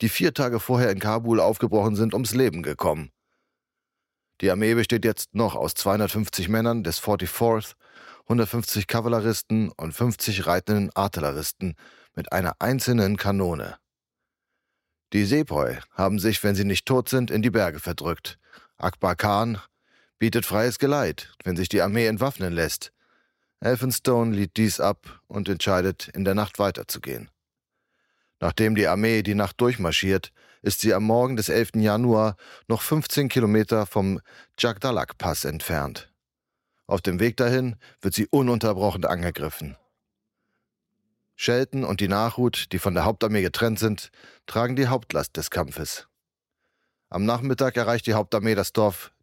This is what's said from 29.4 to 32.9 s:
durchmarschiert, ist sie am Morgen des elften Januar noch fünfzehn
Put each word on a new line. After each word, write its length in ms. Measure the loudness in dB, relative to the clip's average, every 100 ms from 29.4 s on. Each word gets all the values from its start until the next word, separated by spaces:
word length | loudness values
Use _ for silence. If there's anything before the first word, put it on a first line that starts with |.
| 0 2
durchmarschiert, 720 | 0 2 0 0 0 0 -2 _ _ _
ist 180 | -4 0
sie 140 | 2
am 100 | 2
Morgen 320 | 4 2 2 0
des 120 | 0
elften 320 | 0 0 2
Januar 560 | 2 2 4 4 2 -2 -12 -14 -4
noch 160 | -4
fünfzehn 460 | 0